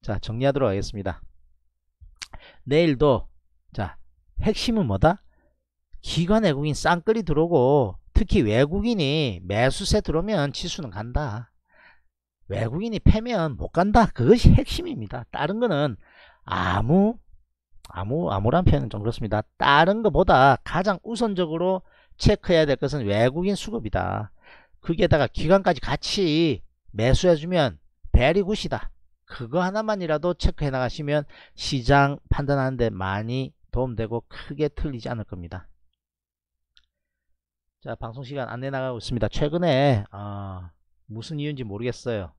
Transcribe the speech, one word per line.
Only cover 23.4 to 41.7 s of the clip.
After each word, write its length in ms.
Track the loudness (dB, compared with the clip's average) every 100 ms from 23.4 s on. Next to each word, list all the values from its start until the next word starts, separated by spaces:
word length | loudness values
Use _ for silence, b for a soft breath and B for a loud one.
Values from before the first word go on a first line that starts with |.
| -4
수급이다. 760 | -4 -6 -8 -4 -4 -2 -4 -8 -16 b b b _
거기에다가 440 | -6 0 2 2 2
기관까지 540 | -2 2 2 4 -2
같이 840 | -2 -4 -4 -2 0 2 0 -2 -8 _ _
매수해주면 880 | -2 2 4 4 2 0 0 0 -2 _ _ 2
베리굿이다. 800 | 4 4 2 0 -4 -4 -6 -8 -12 _ _
그거 380 | _ -12 -6 -2
하나만이라도 720 | -2 -2 -4 -4 -2 -2 -2
체크해 360 | 0 0 0 -4
나가시면 540 | -2 -4 -4 -2 -2 -4 B B
시장 640 | -14 -6 -4 4 4 4 0 _
판단하는 480 | -2 0 0 -2 -2
데 140 | -2
많이 640 | -2 -4 -4 -4 -6 -8 _ _
도움되고 520 | -6 -4 -6 -6 -6 -8
크게 400 | -18 -14 -4 -4
틀리지 400 | -4 -6 -6 -8
않을 160 | -8
겁니다. 420 | -8 -12 -12 -14 -16 -20 _ _ _ _ _ _ _ _ _ _ _ _ _ _ _ _ _ _ _ _
자, 120 | -14
방송 300 | -12 -12 -12
시간 240 | -12 -8 -8
안내 220 | -8 -8
나가고 280 | -6 -6 -8
있습니다. 300 | -6 -4 -2
최근에, 760 | -2 -2 0 0 2 4 2 -2
아, 600 | -12 -10 -10 -10 -10 -14 _ _ _ _
무슨 320 | -14 -10 -6
이유인지 260 | -6 -6
모르겠어요. 680 | -8